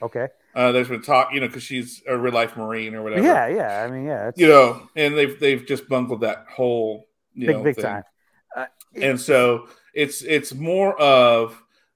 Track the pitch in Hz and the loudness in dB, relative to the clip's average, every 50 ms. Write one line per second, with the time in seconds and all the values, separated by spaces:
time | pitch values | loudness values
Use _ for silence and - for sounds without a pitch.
0 | 117 113 - 120 127 135 - _ _ _ _ 131 123 123 123 127 123 123 123 110 | -12 -10 -8 -8 -8 -8 -10 _ _ _ _ 0 0 2 2 0 -2 -2 -6 -10
1 | - - 139 127 131 - 135 139 131 120 127 127 - - 135 127 117 - - - | -2 2 2 2 2 0 -2 -4 -6 -6 -8 -12 -14 -10 -10 -10 -10 -10 -14 -16
2 | _ 135 127 120 120 123 120 117 117 113 - 120 110 110 113 113 110 110 110 110 | _ -6 -4 -2 -2 -2 0 0 -2 -2 -4 -10 -10 -8 -8 -8 -8 -10 -10 -10
3 | 110 107 - 185 233 339 320 143 117 117 170 220 151 107 101 101 113 123 131 131 | -8 -4 -2 2 2 4 4 2 0 -2 -2 -4 -4 -4 -4 -6 -6 -6 -8 -8
4 | 135 151 143 107 101 117 - 180 170 156 147 139 131 120 117 - - _ _ 160 | -8 -8 -6 -6 -6 -8 0 4 6 8 8 8 8 6 2 -6 -14 _ _ -2
5 | 151 143 147 151 147 131 139 - 151 139 135 123 123 - 139 123 - - 131 127 | -2 0 2 0 0 -2 -2 -2 0 0 0 -2 -4 -6 -8 -8 -4 -4 -4 -4
6 | 123 123 123 107 113 107 101 - - - - - 127 123 120 117 110 110 107 107 | -2 -4 -4 -4 -4 -4 -4 -6 -12 -16 -6 -4 -2 -2 0 -2 -4 -4 -6 -10
7 | - _ _ _ _ _ _ 120 - 165 151 110 127 151 123 113 104 107 101 101 | -16 _ _ _ _ _ _ -4 -2 -2 -2 0 0 -2 -2 -2 -6 -6 -6 -10
8 | 98 _ _ _ _ _ _ _ _ _ - 127 131 - _ _ - _ _ - | -12 _ _ _ _ _ _ _ _ _ -12 -12 -12 -12 _ _ -20 _ _ -4
9 | 131 139 131 123 123 147 139 123 123 120 120 113 - - - _ _ _ _ 147 | -2 -2 -2 -2 0 2 4 4 4 4 2 0 -4 -12 -20 _ _ _ _ -4
10 | 147 143 - - - - 156 147 151 - 131 135 156 165 180 190 196 196 196 - | -4 -4 -4 -10 -4 -2 -2 -2 -2 -4 -10 -8 -6 -2 0 0 0 0 0 2
11 | 147 139 135 127 123 120 117 117 117 113 - - _ _ _ _ _ _ _ | 4 6 6 8 8 6 6 4 2 -2 -6 -14 _ _ _ _ _ _ _